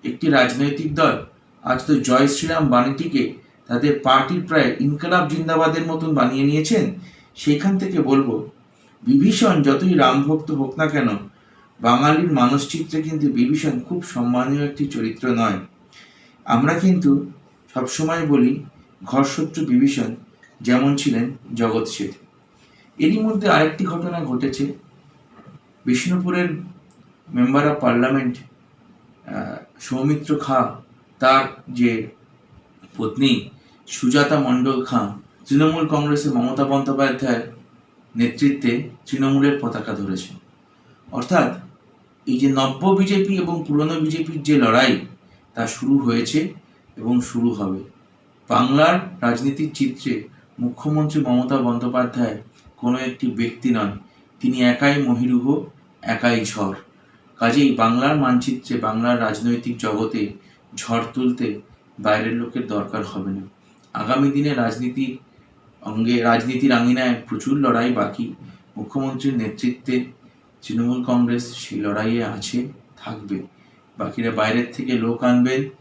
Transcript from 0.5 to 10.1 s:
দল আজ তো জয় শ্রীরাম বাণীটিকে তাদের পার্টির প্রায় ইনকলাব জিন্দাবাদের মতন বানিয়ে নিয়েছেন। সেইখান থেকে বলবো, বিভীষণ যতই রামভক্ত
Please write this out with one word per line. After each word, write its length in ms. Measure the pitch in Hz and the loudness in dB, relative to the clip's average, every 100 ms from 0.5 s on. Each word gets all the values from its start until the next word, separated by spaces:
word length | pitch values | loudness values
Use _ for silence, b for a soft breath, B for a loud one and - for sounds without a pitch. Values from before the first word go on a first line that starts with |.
| 120 143 143 156 147 | 2 -2 -2 -4 2
দল 200 | 160 - - _ _ _ | 0 0 -8 _ _ _
আজ 160 | - 127 - | -4 -4 0
তো 80 | 135 | 0
জয় 280 | 123 127 143 | 2 4 4
শ্রীরাম 380 | - 165 160 143 | 0 -2 0 2
বাণীটিকে 680 | 123 135 135 170 139 110 - b b - | 2 2 -2 -2 -2 -2 -6 b b -6
তাদের 320 | 120 147 139 | 0 2 2
পার্টির 380 | 131 131 - 175 - | 4 4 4 -4 0
প্রায় 280 | 160 123 110 | 2 2 2
ইনকলাব 500 | 143 147 170 180 147 | -2 0 0 2 2
জিন্দাবাদের 560 | 160 160 160 160 160 165 | -2 0 2 2 0 -2
মতন 300 | 160 160 143 | -4 -2 0
বানিয়ে 280 | 123 135 | 0 0
নিয়েছেন। 400 | 139 151 151 226 - - B B B - | 2 2 2 2 0 -4 B B B -6
সেইখান 420 | 147 147 196 190 | 0 0 2 0
থেকে 220 | 190 175 | 0 -2
বলবো, 480 | 131 139 123 - - - _ b b b | 2 2 2 -4 -8 -16 _ b b b
বিভীষণ 580 | 120 139 208 - 220 160 | 2 4 4 4 2 4
যতই 320 | 139 139 185 | 2 2 2
রামভক্ত 580 | 160 131 | 4 4